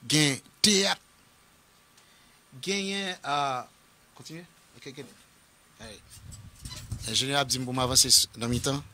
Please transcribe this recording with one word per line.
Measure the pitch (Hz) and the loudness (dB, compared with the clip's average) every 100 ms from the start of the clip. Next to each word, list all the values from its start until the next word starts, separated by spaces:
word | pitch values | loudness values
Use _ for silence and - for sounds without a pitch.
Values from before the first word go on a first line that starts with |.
| 120 | 2
il | 151 | 4
y | 147 | 4
a | 131 - _ | 2 -6 _
théâtre, | 214 202 196 - _ _ _ _ _ _ _ _ _ _ _ _ _ _ _ 131 131 | 4 4 2 -2 _ _ _ _ _ _ _ _ _ _ _ _ _ _ _ -12 -4
il | 196 | -4
y | 196 | -2
a, | 196 196 180 143 | -4 -6 -8 -4
euh, | 143 143 127 110 _ _ _ _ | -2 0 -2 -8 _ _ _ _
continue. | - 123 160 170 _ _ 120 | -20 -16 -16 -16 _ _ -18
Ok, | 143 | -16
ok. | 139 123 - - _ _ _ _ _ | -14 -16 -18 -20 _ _ _ _ _
Allez. | 220 208 - - - - - - - - - - - | -18 -18 -20 -20 -18 -18 -20 -18 -16 -14 -10 -10 -2
Ingénieur | 110 131 143 | -2 0 0
a | |
dit | 135 127 | 0 -2
pour | 127 | -2
m'avancer | 127 127 127 131 - - - | 0 2 4 6 6 4 -4
dans | 117 | -2
le | 120 | 0
temps. | 143 139 147 | 0 -2 -6